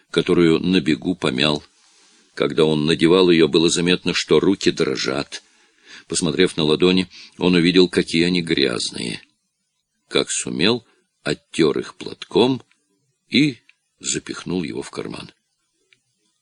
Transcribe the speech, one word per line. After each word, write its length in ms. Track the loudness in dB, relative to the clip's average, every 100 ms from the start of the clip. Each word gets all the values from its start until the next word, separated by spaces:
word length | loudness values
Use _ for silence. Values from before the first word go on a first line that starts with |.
| _
которую 480 | -4 2 4 4 4
на 220 | 2 0
бегу 340 | 0 -2 -4
помял. 480 | -4 -4 0 0 -2 -8 _ _ _ _ _ _
Когда 300 | -4 -2 2
он 220 | 2 2 0
надевал 440 | 2 4 4 6
ее, 160 | 4 4
было 220 | 4 2
заметно, 460 | 0 0 0 -2
что 260 | -4 0 2
руки 320 | 2 0 -2
дрожат. 720 | -2 -4 -4 -4 -6 -8 -14 -20 _ _ _ -20 -20 -10
Посмотрев 480 | -4 -2 2 0 0
на 80 |
ладони, 440 | 0 2 2 2 -2 -10 -20 -2
он 160 | 2
увидел, 340 | 4 4 4 4
какие 360 | 2 -2 0
они 180 | 0 0
грязные. 800 | -2 -2 -2 -2 -8 -8 -10 -12 -16 _ _ _ _ _ _ _ _
Как 220 | -4 -4
сумел, 540 | -6 -6 -2 -2 -2 -8 _ _ _
оттер 560 | -8 -8 _ 0 0 0
их 160 | -8
платком 680 | -14 -16 -16 -4 0 2 0 -8 _ _ _ _ _ _
и 300 | 0 0 -4 _ _ _ _
запихнул 640 | -8 -8 -10 -12 -6 -6
его 180 | -6 -10
в 80 | -12
карман. 400 | -12 -12 -14 -18 _ _ _ _ _ _ _ _ _ _ _